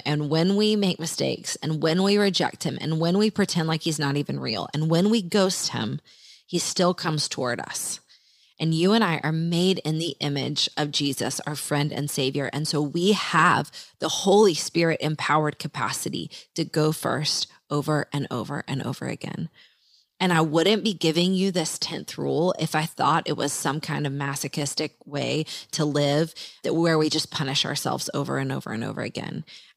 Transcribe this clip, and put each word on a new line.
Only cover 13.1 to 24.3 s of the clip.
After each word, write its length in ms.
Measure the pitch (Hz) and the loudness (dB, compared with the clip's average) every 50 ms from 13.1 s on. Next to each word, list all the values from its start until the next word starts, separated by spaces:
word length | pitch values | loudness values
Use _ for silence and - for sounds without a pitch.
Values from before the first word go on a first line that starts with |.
| 214 | 4
have 580 | 180 - - - 165 160 175 - - - - - - - - _ - | 2 2 2 4 6 6 6 6 4 2 -2 -6 -16 -18 -18 _ -6
the 80 | 165 160 | -6 -4
Holy 460 | - - - 196 190 208 220 196 160 | -4 0 4 6 8 8 8 6 6
Spirit 440 | - - - - 170 170 165 156 - | 2 -2 -2 0 2 2 2 2 0
empowered 580 | - 151 156 - - - 147 156 156 151 147 - | 0 -2 -2 -2 0 2 2 2 2 2 -2 -4
capacity 720 | - 151 - - 123 - - - - - - 90 85 - - - - _ - | -8 -8 -6 -4 -4 -4 -4 -4 -4 -4 -6 -6 -8 -8 -12 -16 -18 _ -6
to 100 | - 160 | -6 -6
go 280 | - - 156 156 156 156 | -2 0 0 2 2 0
first 540 | - - - 120 131 151 - - - - - - - _ - | 0 -2 -2 -2 -2 -2 -2 -2 -2 -4 -6 -8 -14 _ -4
over 360 | 147 147 139 156 151 147 - - - | -4 -2 0 0 0 0 -2 -2 -4
and 140 | 143 139 - | -4 -4 -4
over 340 | - 123 - 139 143 - - | -4 -6 -6 -6 -6 -8 -6
and 160 | - 139 135 - | -6 -6 -4 -4
over 240 | - 131 - - | -6 -6 -6 -6
again. 420 | 123 110 - - - - - 165 165 _ - - _ _ _ _ _ _ _ _ _ _ - | -8 -8 -8 -8 -10 -8 -6 -8 -8 _ -14 -20 _ _ _ _ _ _ _ _ _ _ -2
And 120 | 180 180 175 | 0 2 4
I 80 | 160 | 4
wouldn't 420 | 160 156 147 165 160 190 220 208 170 | 4 4 4 4 4 4 4 2 2
be 120 | 226 190 | 0 -2
giving 380 | 151 - 160 151 170 175 185 190 | 0 0 2 2 4 2 2 2
you 180 | 185 190 196 175 | 2 2 0 0
this 260 | 180 156 - - - | 0 -2 -2 -4 -6
tenth 400 | - - 170 - - - - - | -6 -6 -6 -6 -8 -8 -8 -6
rule 340 | 139 139 135 143 165 180 - - | -4 -2 0 2 2 0 0 0
if 160 | 156 - - | -2 -2 0
I 120 | 156 156 | 0 -2
thought 420 | - - - 131 135 156 165 - - | -2 -2 0 2 2 2 2 2 0
it 80 | 151 | -2
was 160 | - - 143 - | -2 -2 -2 -2
some 280 | - - 156 135 156 | -2 -2 -2 -2 -2
kind 240 | - - 151 147 147 | -4 -4 -2 -2 -2
of 80 | 143 135 | -2 -2
masochistic 840 | 143 143 139 | -4 -4 -4